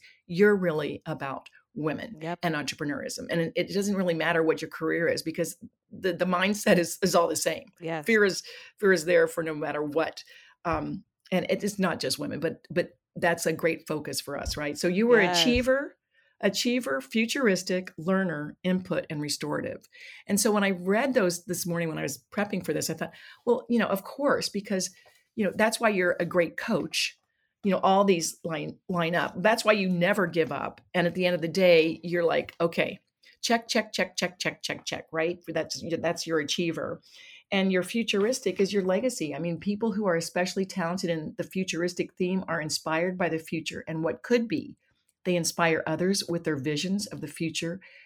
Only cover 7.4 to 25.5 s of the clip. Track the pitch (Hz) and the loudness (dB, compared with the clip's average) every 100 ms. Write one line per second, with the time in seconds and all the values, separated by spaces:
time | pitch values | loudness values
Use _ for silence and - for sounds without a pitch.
7.4 | 170 156 - - 165 165 160 220 202 160 | -2 -4 -10 -12 -8 -4 2 4 4 0
8.4 | - - - - 196 175 160 170 165 170 | -8 -16 -20 0 4 4 4 4 4 0
9.4 | 160 151 151 147 151 156 156 - - - | -4 -4 -4 -4 -2 0 -2 -4 -18 -20
10.4 | - _ 175 156 147 185 - _ - 180 | -20 _ -2 -2 -2 -8 -12 _ -2 0
11.4 | - 190 208 190 185 151 135 - 147 147 | 2 0 -2 0 0 0 -2 -4 -6 -4
12.4 | 160 - - 160 - _ _ - 175 170 | -4 -4 -6 -4 -4 _ _ -2 -2 0
13.4 | 170 160 170 - - 156 147 135 - 143 | -2 0 0 -2 -4 -6 -6 -8 -8 -8
14.4 | - 147 147 147 175 180 233 226 180 175 | -6 -6 -6 -2 0 2 6 6 6 4
15.4 | 202 247 247 269 302 - _ _ _ - | 4 4 4 2 -2 -12 _ _ _ -2
16.4 | 202 196 247 254 247 269 - 226 233 294 | -2 0 0 0 0 -4 -2 0 0 2
17.4 | 233 180 185 185 185 - 160 190 190 147 | 2 2 0 -4 -4 -6 0 0 0 -4
18.4 | 151 - 180 185 180 156 - 151 147 - | -8 -6 -2 -2 -2 -4 -4 -6 -4 -4
19.4 | 147 151 - - - - - - - 202 | -4 -4 -6 -10 -16 -20 -20 -12 -2 0
20.4 | 220 208 196 175 180 214 269 240 180 175 | 2 2 2 0 0 2 2 2 2 0
21.4 | - 175 170 170 165 156 156 - _ - | -6 -6 -2 -2 -2 -2 -4 -6 _ -4
22.4 | 202 185 170 151 151 165 165 - - - | -4 -4 -2 -2 -2 -4 -8 -12 -20 -4
23.4 | 240 233 - 233 190 196 - - 277 160 | 0 0 2 0 2 0 -4 -2 0 0
24.4 | - 202 - - 180 - _ _ _ - | -2 -6 -4 -4 -4 -10 _ _ _ -2
25.4 | 214 | -2